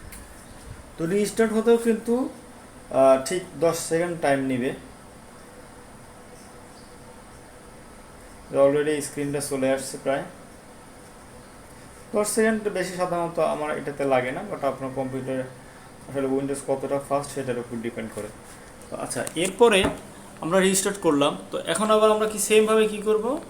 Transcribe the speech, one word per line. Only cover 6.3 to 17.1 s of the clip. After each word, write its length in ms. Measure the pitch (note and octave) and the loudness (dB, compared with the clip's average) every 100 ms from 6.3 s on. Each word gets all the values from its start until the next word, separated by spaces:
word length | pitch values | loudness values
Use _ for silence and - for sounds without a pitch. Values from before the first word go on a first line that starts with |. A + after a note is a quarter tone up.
| - - - - - - - - - - - - - - - - - - - - - - | -20 -20 -20 -20 -20 -20 -20 -20 -20 -20 -20 -20 -20 -20 -20 -20 -20 -20 -20 -20 -20 -4
already 480 | C3+ C#3 D3 D3 D3+ | 4 6 6 2 0
স্ক্রিনটা 400 | C#3 - C#3+ C#3+ | -2 -6 -4 -4
চলে 300 | C#3 C#3 C3 | -4 -2 0
আসছে 280 | C3+ C3+ C#3 | 0 -4 -6
প্রায়। 200 | C#3 C#3 C3+ - - - - - - - - - - - - - - - - - - | -2 -2 -4 -14 -20 -20 -20 -20 -20 -20 -20 -20 -20 -20 -20 -20 -20 -20 -20 -20 -4
দশ 160 | G#3 G#3 | -2 0
সেকেন্ড 400 | - A3 G#3+ G#3 | 2 2 2 -2
বেশি 280 | F#3 F3+ F3+ | -4 -4 -2
সাধারণত 420 | F3+ E3+ E3+ E3 | -2 0 -2 0
আমার 400 | D#3 D3+ D3+ D#3 | 0 0 -4 -4
এটাতে 260 | D3 C#3 | -6 -4
লাগে 280 | C#3 C3 B2 | 2 2 2
না, 80 | D#3 G#3 | -4 -8
but 160 | C#3+ C#3 | -4 -4
আপনার 240 | C3 C3+ | -4 -6
কম্পিউটারে 480 | C#3 C3 C3 C3 C3 B2+ - - - - - - | -6 -6 -6 -4 -6 -6 -12 -20 -20 -20 -20 -8
আসলে 180 | C3+ C3+ | -4 0
উইন্ডোজ 320 | C3+ C#3 C#3 - | 0 -2 -6 -4
কতটা 340 | C3+ C#3 C#3 | -4 -2 -4
ফাস্ট 220 | C#3 | -2